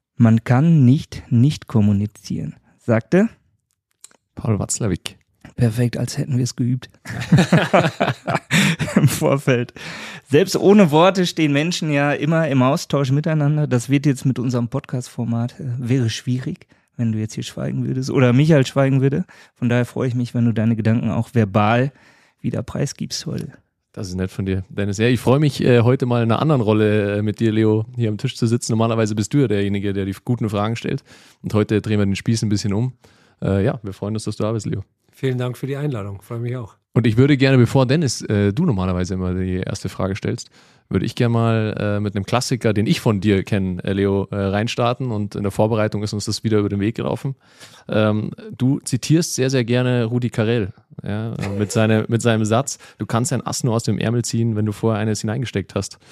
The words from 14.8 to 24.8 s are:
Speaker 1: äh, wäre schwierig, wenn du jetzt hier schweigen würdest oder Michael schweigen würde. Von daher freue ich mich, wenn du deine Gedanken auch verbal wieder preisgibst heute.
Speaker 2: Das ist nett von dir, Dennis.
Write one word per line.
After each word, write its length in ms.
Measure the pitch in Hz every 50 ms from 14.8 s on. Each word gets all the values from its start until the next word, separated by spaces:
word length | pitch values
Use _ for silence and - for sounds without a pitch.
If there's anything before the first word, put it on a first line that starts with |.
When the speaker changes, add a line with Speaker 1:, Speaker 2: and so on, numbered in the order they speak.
| - - - 127 120 - - - 117 120 117 117 117 123 - -
Speaker 1:
äh, 60 | 151 131 120 131
wäre 320 | 131 113 127 139 120 113
schwierig, 580 | 107 - - 127 123 127 131 151 - - - _ _ _ _ _ _ -
wenn 160 | 120 113 110
du 60 | 107
jetzt 160 | 107 107 -
hier 100 | - 123
schweigen 400 | - - - 135 139 139 131 123
würdest 240 | 127 131 131 131 143
oder 240 | - 143 127 123 120
Michael 320 | 127 151 156 165 139 127
schweigen 360 | - - 139 135 135 139 135
würde. 220 | 131 139 135 170 185 - - - - _ _
Von 160 | _ 127 117
daher 160 | 120 123 120
freue 240 | - - - 123 131
ich 60 | 117
mich, 180 | 123 123 - -
wenn 120 | 123 117
du 60 | 117
deine 240 | 107 110 107 113 117
Gedanken 360 | 107 107 110 110 123 - 113
auch 220 | 78 - 117 - -
verbal 600 | 117 110 98 92 110 104 107 117 120 131 143 - _ _ - _ _ _ _ _ _
wieder 200 | - - - 107
preisgibst 640 | - - - - - - - - - 135 - - -
heute. 280 | 156 - - - - - - _ _ _ _ _ _ _ -
Speaker 2:
Das 120 | 107 90
ist 60 | 90
nett 140 | 92 92 92
von 160 | - - 98
dir, 180 | 95 95 95 92 -
Dennis. 300 | - -